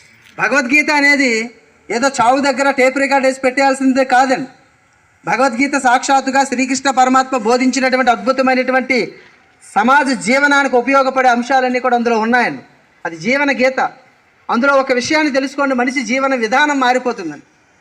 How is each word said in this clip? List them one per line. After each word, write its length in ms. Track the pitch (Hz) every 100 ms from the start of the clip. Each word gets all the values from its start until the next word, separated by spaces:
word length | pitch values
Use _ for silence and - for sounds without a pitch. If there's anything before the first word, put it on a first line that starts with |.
| _ _ - -
భగవద్గీత 520 | 202 262 240 294 302
అనేది 580 | 294 285 285 269 226 233 - _ _ -
ఏదో 160 | 214 277 269
చావు 180 | 233 269
దగ్గర 320 | 277 247 277
టేప్ 260 | 269 262 262
రికార్డు 300 | 277 277 262
వేసి 120 | 262
పెట్టేయాల్సిందే 640 | 254 254 277 262 269 254
కాదండి. 440 | 262 247 262 254 262 - _ _ _ _ _ _ -
భగవద్గీత 500 | 214 269 226 277 285
సాక్షాత్తుగా 680 | 254 254 254 269 269 262
శ్రీకృష్ణ 460 | 262 247 262 262 277
పరమాత్మ 480 | 254 254 262 262 262
బోధించినటువంటి 720 | 214 247 262 247 262 254 247
అద్భుతమైనటువంటి 1040 | 226 202 262 254 254 254 262 254 254 175 - - _ _ _ - 190
సమాజ 320 | 220 277 269
జీవనానికి 640 | 240 170 269 285 285 277 247
ఉపయోగపడే 540 | 240 277 262 262 254
అంశాలన్నీ 500 | 240 240 269 254 247
కూడా 160 | 254 247
అందులో 220 | 233 226
ఉన్నాయండి. 420 | 220 247 214 135 - _ _ _ 175
అది 120 | 165
జీవన 340 | 180 277 285
గీత. 380 | 233 254 262 175 - _ _ _ _ -
అందులో 260 | 220 277 277
ఒక 160 | 262
విషయాన్ని 420 | 247 240 311 302
తెలుసుకోండి, 420 | 269 269 - 277 254
మనిషి 260 | 247 262
జీవన 340 | 214 254 269 262
విధానం 440 | 220 254 294 285
మారిపోతుందండి. 640 | 247 254 254 151 165 139 - _ _ _